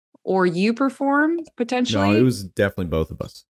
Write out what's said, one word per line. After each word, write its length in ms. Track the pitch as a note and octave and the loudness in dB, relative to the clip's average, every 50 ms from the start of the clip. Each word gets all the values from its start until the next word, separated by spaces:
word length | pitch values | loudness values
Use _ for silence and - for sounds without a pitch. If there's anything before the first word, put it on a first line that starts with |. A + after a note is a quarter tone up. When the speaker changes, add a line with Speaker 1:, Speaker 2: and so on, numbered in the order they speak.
| _ _ _ _ - | _ _ _ _ -6
Speaker 1:
Or 240 | - F#3 F#3+ F#3 | -2 0 2 2
you 280 | F3+ D#3+ F3 G3 A3 A3+ | 2 2 2 0 0 0
performed, 720 | A3+ C4+ C4+ C4 - C#4 C#4 C#4 C#4+ D4+ D#4 E4+ E4+ D#4+ - _ | 0 0 -2 -2 -2 -2 0 2 2 2 0 0 -2 -6 -8 _
potentially? 520 | - A#3+ A#3+ B3+ B3 B3 A#3+ A3 G2+ G2 G2 | -8 -6 -4 -2 -2 -2 0 0 0 2 2
Speaker 2:
No, 40 | G#2 | 4
it 80 | G#2+ B2 | 4 4
was 220 | B2+ A#2 G2+ G2 | 4 2 0 -6
definitely 420 | F2+ - - G#2 G2 - - F#2 | -8 -4 -2 -2 -2 -2 -4 -6
both 240 | E2+ E2 D#2+ D#2+ - | -2 -2 -2 -2 -2
of 100 | - - | -6 -12
us. 240 | - - - - - _ | -12 -14 -14 -20 -20 _